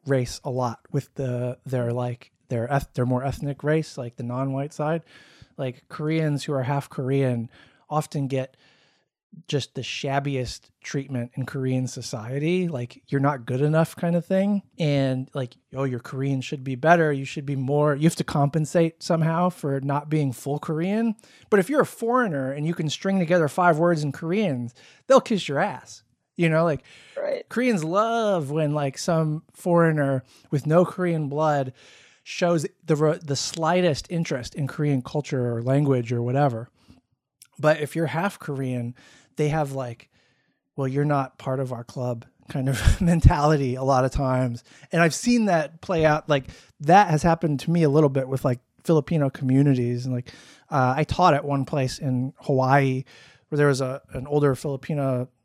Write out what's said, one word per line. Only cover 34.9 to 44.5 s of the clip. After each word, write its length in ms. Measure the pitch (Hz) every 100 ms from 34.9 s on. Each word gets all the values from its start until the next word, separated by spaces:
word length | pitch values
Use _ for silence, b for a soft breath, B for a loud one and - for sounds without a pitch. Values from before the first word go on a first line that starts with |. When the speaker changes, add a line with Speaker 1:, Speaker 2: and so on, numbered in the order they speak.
| 139
Speaker 1:
culture 540 | 123 151 139 135 120 117
or 80 |
language 480 | 120 135 143 131 117
or 100 | 120
whatever. 480 | 120 131 143 113 120 _ b b _ _ _ _ - _
But 240 | 151 156
if 140 | 151 160
you're 120 | 165
half 300 | 156 196 -
Korean, 540 | - 139 135 123 120 123 b b b -
they 140 | 151
have, 220 | 156 143
like, 360 | 135 127 117 - _ _ _ _ _ _ -
"Well, 120 | 135
you're 180 | 135 147
not 340 | 143 131 _
part 200 | - 131
of 120 | 127
our 100 | 120
club" 400 | 120 - 123 117 - _ -
kind 200 | 170 165
of 80 | 127
<laughs> 240 | - -
mentality 720 | 175 170 - 165 147 151 135 127
a 80 |
lot 220 | 135 131 131
of 60 |
times. 520 | - 135 127 127